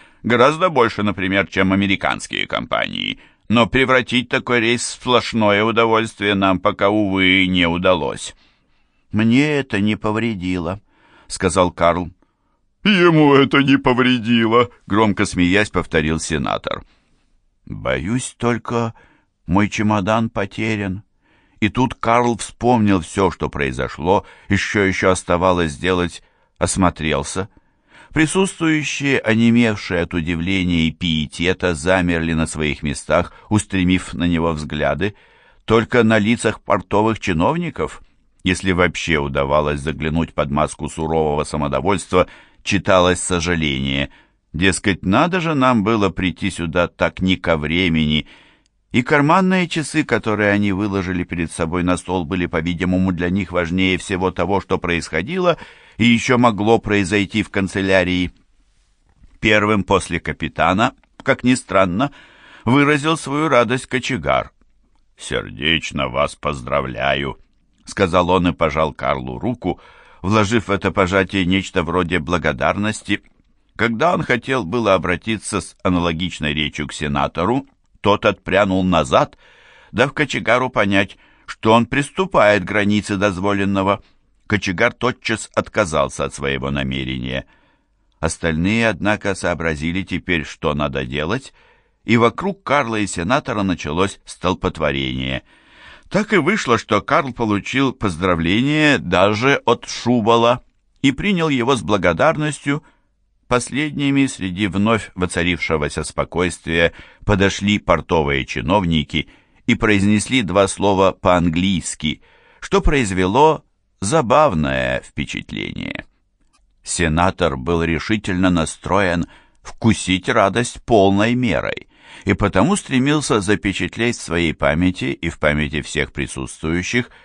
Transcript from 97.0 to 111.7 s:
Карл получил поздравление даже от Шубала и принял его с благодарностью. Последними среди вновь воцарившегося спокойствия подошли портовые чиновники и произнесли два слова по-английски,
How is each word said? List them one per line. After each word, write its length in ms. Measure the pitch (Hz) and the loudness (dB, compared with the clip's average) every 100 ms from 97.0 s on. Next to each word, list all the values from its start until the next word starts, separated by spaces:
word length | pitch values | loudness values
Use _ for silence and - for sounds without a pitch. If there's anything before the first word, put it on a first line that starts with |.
Карл 320 | - 143 135 | 2 -2 -2
получил 600 | 117 113 101 - 131 135 | -4 -2 0 -2 -2 -2
поздравление 1080 | - 107 80 92 85 82 104 139 151 151 123 | 0 -4 -2 0 0 2 2 0 2 2 2
даже 640 | 76 87 101 107 131 143 | 0 2 4 2 2 2
от 240 | - 120 - | 2 0 -2
Шубала 760 | - 120 123 110 117 117 127 - _ _ _ | -6 0 2 4 4 4 0 -4 _ _ _
и 100 | 135 | -2
принял 360 | - 190 185 160 | 0 -2 0 0
его 280 | 135 117 131 | 0 2 0
с 60 | |
благодарностью. 1000 | - 104 90 82 143 147 151 139 143 147 - _ _ _ _ _ _ | 0 0 2 2 2 2 -4 -4 -4 -4 -6 _ _ _ _ _ _
Последними 800 | 123 - 127 151 143 139 139 135 | -2 -2 -6 -6 -2 0 2 0
среди 400 | - 92 87 104 | -2 -6 -2 -2
вновь 460 | 95 104 113 - | 0 2 0 -2
воцарившегося 880 | - 90 90 85 85 - 80 73 - | -6 -4 -2 -2 -2 -2 -2 -2 -6
спокойствия 880 | 76 - 71 82 90 - 80 82 85 - - _ | -6 -6 -4 -2 -4 -4 -4 0 0 -2 -16 _
подошли 540 | - 101 98 - 101 104 | 0 2 2 2 0 0
портовые 640 | - 82 - 85 71 69 | 2 0 2 0 2 0
чиновники 840 | 64 - 60 101 87 80 71 80 - - _ _ - | -2 -6 0 0 2 0 0 -4 -6 -12 _ _ -2
и 100 | 113 | 0
произнесли 640 | 110 104 98 107 - 131 | 2 2 2 2 0 -2
два 240 | 95 95 98 | 2 2 2
слова 460 | - 98 95 95 | 2 0 4 2
по-английски, 1080 | - 95 87 85 80 95 | 2 2 4 2 2 0